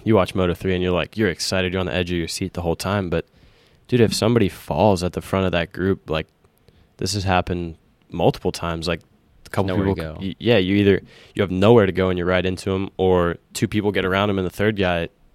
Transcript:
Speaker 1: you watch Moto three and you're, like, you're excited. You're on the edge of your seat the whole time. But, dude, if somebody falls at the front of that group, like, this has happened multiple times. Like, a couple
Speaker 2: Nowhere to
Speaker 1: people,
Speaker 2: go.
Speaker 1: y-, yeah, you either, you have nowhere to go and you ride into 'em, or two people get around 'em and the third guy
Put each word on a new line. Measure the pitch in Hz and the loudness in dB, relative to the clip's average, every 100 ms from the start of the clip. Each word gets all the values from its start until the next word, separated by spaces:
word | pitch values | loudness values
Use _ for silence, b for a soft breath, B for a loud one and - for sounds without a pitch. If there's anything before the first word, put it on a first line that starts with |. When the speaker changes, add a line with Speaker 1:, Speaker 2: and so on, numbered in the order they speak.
Speaker 1:
you | 110 | 2
watch | 107 90 | 4 2
Moto | 98 90 | 0 -2
three | 85 95 | -2 -4
and | 90 | -2
you're, | 90 | 0
like, | 87 73 - | -2 -4 -2
you're | 104 | -2
excited. | - - 95 92 | -2 -4 -2 -2
You're | 92 | -2
on | 90 | -2
the | |
edge | 90 87 | -2 -2
of | 87 | -2
your | 82 | -4
seat | - 92 | -6 -8
the | - | -4
whole | 87 82 | -4 -4
time. | 92 104 90 | -2 -4 -2
But, | 82 - b b b b b - | -4 -4 b b b b b -2
dude, | 123 | 2
if | 104 | 2
somebody | 95 107 117 95 | 2 2 2 2
falls | - - 73 104 92 | -2 -6 2 2 2
at | 90 | 0
the | 87 | -6
front | - 95 92 | -4 -2 0
of | |
that | 87 82 | -2 -4
group, | - 92 95 - | -2 -2 -2 -4
like, | 78 - _ _ _ _ b b - | -6 -6 _ _ _ _ b b -8
this | 92 | -6
has | 101 | -4
happened | 95 90 - 87 85 80 _ _ _ | 0 0 0 -4 -8 -12 _ _ _
multiple | 85 101 - - | 0 0 0 -4
times. | - 85 82 80 | -4 -6 -6 -4
Like, | 85 - _ _ _ - | -6 -8 _ _ _ -8
a | |
couple | - 95 | -4 -2
Speaker 2:
Nowhere | 92 98 | 0 0
to | |
Speaker 1:
people, | 87 80 | -2 -6
Speaker 2:
go. | 80 | -10
Speaker 1:
y-, | 95 - | -10 -4
yeah, | 104 113 | 2 2
you | 92 101 | 4 4
either, | 101 92 B B B | 4 4 B B B
you | - | -4
have | 95 | -2
nowhere | 92 101 120 98 | 2 6 6 6
to | |
go | 90 92 | 2 0
and | 90 | 0
you | 87 | 0
ride | 92 | 0
into | 90 92 98 | 0 -4 -4
'em, | 95 98 - | -4 -4 0
or | 92 90 87 - _ | 2 4 2 -2 _
two | - 113 | -6 -4
people | 104 104 | -2 -2
get | 95 | -2
around | 90 95 104 | 0 0 0
'em | 98 | 0
and | 90 | -4
the | |
third | - 104 101 | -2 -2 0
guy | - 85 85 - _ | 0 -2 -4 -10 _